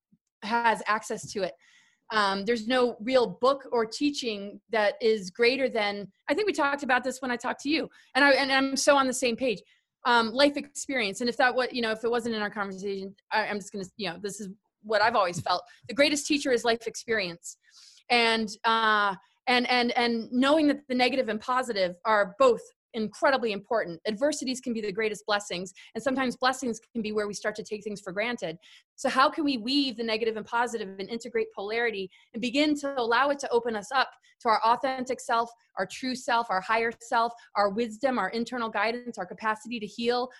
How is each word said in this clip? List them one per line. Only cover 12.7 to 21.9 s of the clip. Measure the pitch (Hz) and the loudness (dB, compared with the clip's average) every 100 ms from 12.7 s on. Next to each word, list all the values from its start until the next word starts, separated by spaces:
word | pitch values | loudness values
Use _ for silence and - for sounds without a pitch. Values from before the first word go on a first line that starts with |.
| 190 202 196 196 196 - | -6 -6 -6 -8 -14 -4
I, | 220 202 | -2 0
I'm | 208 | -4
just | 196 | -8
gonna, | 208 185 - | -10 -10 -8
you | 185 | -8
know, | 175 | -6
this | 202 190 | -8 -8
is | 196 202 _ _ | -12 -14 _ _
what | 214 214 | -2 2
I've | 220 226 | 4 4
always | 180 175 | 2 0
felt. | - 180 - - - | -2 -2 -4 -18 -4
The | |
greatest | 226 294 285 - | 2 2 2 0
teacher | 294 285 | 0 2
is | 233 | 0
life | 233 233 220 | 2 0 -2
experience. | - - 226 175 170 - - _ - - - - | -8 -2 -2 -2 -8 -16 -20 _ -20 -20 -12 0
And, | 240 226 226 214 220 | 2 4 2 -2 -2
uh, | 233 226 220 214 202 180 _ _ - | 0 2 4 2 2 -2 _ _ 0
and, | 247 247 | 2 2
and, | 247 240 | 2 2
and | 247 240 233 220 | 2 0 0 -2
knowing | 247 269 320 294 | 2 4 6 4
that | 285 - | 2 -2
the | |
negative | 254 247 269 220 | 0 2 2 -2
and | 214 | -2
positive | - 254 247 202 180 | -2 -2 -2 0 -2